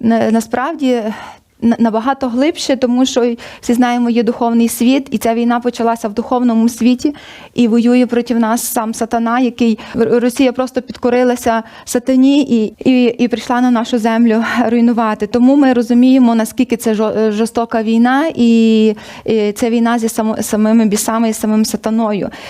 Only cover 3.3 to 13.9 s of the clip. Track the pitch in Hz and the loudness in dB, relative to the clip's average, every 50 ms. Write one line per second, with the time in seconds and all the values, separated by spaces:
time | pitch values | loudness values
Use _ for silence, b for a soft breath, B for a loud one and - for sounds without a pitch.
3.3 | 233 233 B B B B - - 240 233 247 240 240 240 240 240 233 233 226 226 | -2 -4 B B B B -4 -2 2 2 2 2 2 0 0 2 2 2 0 0
4.3 | 240 - 240 233 233 233 233 226 - - 233 240 262 285 269 - - 220 - 226 | -2 -2 -2 0 2 2 2 0 0 0 2 2 2 2 0 -4 -4 -2 -2 -2
5.3 | 226 233 233 240 240 240 233 247 240 - 226 226 226 226 - 214 208 240 226 - | 0 0 0 0 0 0 -2 -4 -4 -2 -2 -2 -2 -2 -4 -6 -6 -6 -4 -2
6.3 | 262 247 254 247 226 226 226 233 233 - 226 240 247 247 - 302 294 B B B | -2 0 2 2 2 2 2 0 0 2 2 2 2 2 0 -4 -4 B B B
7.3 | B B B B _ - 240 220 220 233 226 240 247 247 247 240 240 240 240 - | B B B B _ 0 2 2 2 2 2 4 4 4 2 2 0 -2 -2 -2
8.3 | 247 233 226 214 226 240 - - - 247 220 214 220 - 233 220 - 233 233 226 | -2 0 0 0 0 -2 -4 -4 -4 -4 -4 -4 -4 -6 -4 -4 -2 -2 -2 0
9.3 | 233 254 262 233 233 - 240 233 214 B B B B - 226 - 226 240 226 254 | 0 0 0 -2 0 0 0 0 0 B B B B -2 0 2 2 2 0 0
10.3 | 240 - 277 254 240 254 254 254 - 262 247 - 214 - - 247 247 247 254 247 | 0 0 0 0 0 -2 -4 -4 -6 -8 -8 -8 -8 -4 -2 0 2 2 2 2
11.3 | 240 247 - 240 226 226 220 B B B B - - 247 247 - 262 254 262 269 | 0 0 -2 -2 -2 -2 -4 B B B B -6 -4 -2 0 0 2 4 4 4
12.3 | 277 294 269 277 240 226 214 - - - - 262 254 254 247 233 - - 240 240 | 4 2 2 2 0 0 0 -2 -4 -2 0 2 2 4 2 2 0 0 -2 -2
13.3 | - 220 - - 247 240 254 254 240 226 - - | -2 -4 -4 -4 -2 0 0 0 0 0 0 -2